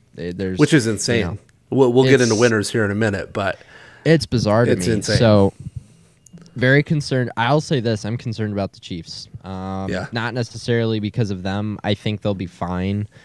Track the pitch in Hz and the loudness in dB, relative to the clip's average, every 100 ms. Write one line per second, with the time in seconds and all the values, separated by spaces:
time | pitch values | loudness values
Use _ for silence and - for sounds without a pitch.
0 | _ - 87 90 95 92 151 156 113 104 | _ -12 -10 -6 -4 2 4 4 2 -2
1 | - 117 87 101 - _ _ 123 127 120 | -2 0 -2 -6 -14 _ _ 2 6 6
2 | 131 131 120 107 120 110 98 117 101 101 | 6 6 4 4 4 2 0 -2 -2 0
3 | 113 98 - 110 98 - - - - - | 0 -2 -6 -4 -4 -6 -14 -20 -20 -4
4 | 147 160 - 123 104 107 123 110 90 107 | 2 2 2 0 2 4 4 2 0 -2
5 | 104 107 117 104 98 - - - - _ | 0 4 6 6 4 0 -14 -16 -18 _
6 | _ _ _ - - - 127 139 147 151 | _ _ _ -20 -18 0 4 4 2 -4
7 | - 131 120 - 117 151 - 147 113 107 | -2 -2 -2 -2 0 0 0 -2 -2 -4
8 | 104 120 120 110 107 101 95 - - 87 | -4 -6 -6 -6 -4 -4 -6 -10 -12 -12
9 | 80 - - - 92 95 95 95 95 92 | -12 -18 -18 -18 -14 -10 -8 -8 -6 -8
10 | 90 117 117 120 117 113 - 117 113 110 | -6 -6 -6 -6 -8 -8 -2 0 0 -2
11 | 104 123 104 95 95 101 107 101 104 104 | -4 -4 -4 -4 -4 -4 -6 -6 -4 -2
12 | 110 104 107 95 90 - 87 90 95 104 | -4 -4 -4 -4 -8 -8 -6 -4 -4 -4
13 | 101 - | -6 -12